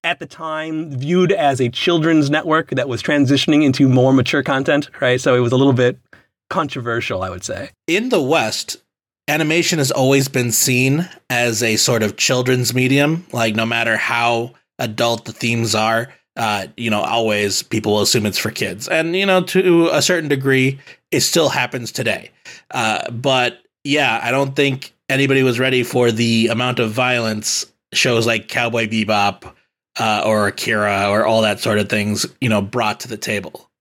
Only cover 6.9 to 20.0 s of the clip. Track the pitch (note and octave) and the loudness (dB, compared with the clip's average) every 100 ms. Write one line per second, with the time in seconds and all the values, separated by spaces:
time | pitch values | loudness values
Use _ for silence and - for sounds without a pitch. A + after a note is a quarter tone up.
6.9 | A#2 A#2 F#2+ F#2 F#2 - G2 - _ - | -4 -4 -6 -6 -8 -10 -10 -12 _ -2
7.9 | E3 B3+ G#3 C3 D#3 A2 - - - _ | -2 2 0 2 0 0 -4 -10 -14 _
8.9 | _ _ _ - D3+ D#3 E3 E3 E3 C3+ | _ _ _ -4 -2 0 0 0 0 0
9.9 | - C3 C#3 C3+ C3 A#2+ - - B2 C3 | 2 2 2 0 -2 -2 0 0 2 2
10.9 | D3 F3 - _ B2 A#2+ A2 A#2 A2 - | 0 -2 -10 _ -2 0 0 0 0 0
11.9 | A#2 G#2+ - - B2+ B2+ B2+ A#2 B2 B2+ | 0 0 -2 0 0 2 0 0 0 2
12.9 | C#3 D3 E3 - A#2 A2+ G#2+ A2+ A#2 A#2 | 2 2 0 -4 -2 -2 0 -2 -2 0
13.9 | G#2+ - A#2 A#2+ A#2 A#2+ _ _ - B2+ | 0 0 0 0 0 -4 _ _ -8 -6
14.9 | G#2+ A#2 A2+ - - A#2 A#2 A2+ G#2+ A2 | -2 -2 -2 -6 -6 -2 0 0 0 2
15.9 | A2+ A#2+ - _ - A2+ G#2 F#2+ - A2+ | 0 -4 -14 _ -6 -2 -2 -6 -6 -4
16.9 | G#2 - A#2 A2 G#2 G#2 F#2+ - A2+ G#2+ | -2 -2 -2 0 0 -2 -4 -4 -4 0
17.9 | G#2 G2+ B2 G#2 - G#2+ - G2 F#2+ - | 0 2 0 0 -4 -6 -6 -8 -8 -4
18.9 | D#3+ E3 F3+ G3 F#3 F3+ F#3+ F3+ E3+ E3+ | -2 0 0 2 2 2 2 4 4 4
19.9 | D3+ | 2